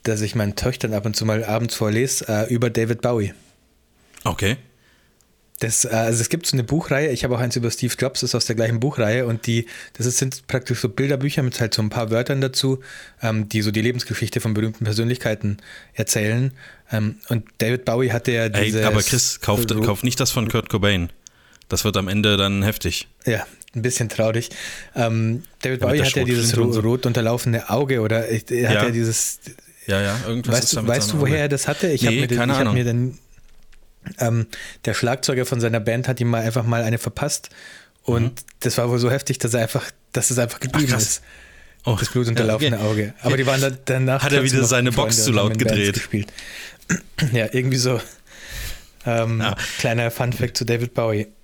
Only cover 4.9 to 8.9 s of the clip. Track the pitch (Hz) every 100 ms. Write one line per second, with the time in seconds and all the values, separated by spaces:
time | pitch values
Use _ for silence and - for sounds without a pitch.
4.9 | _ _ _ _ _ _ - 113 - -
5.9 | 113 113 117 117 170 - 135 117 151 -
6.9 | 139 151 131 131 120 123 123 117 - 123
7.9 | - 127 - 127 120 - 113 113 117 135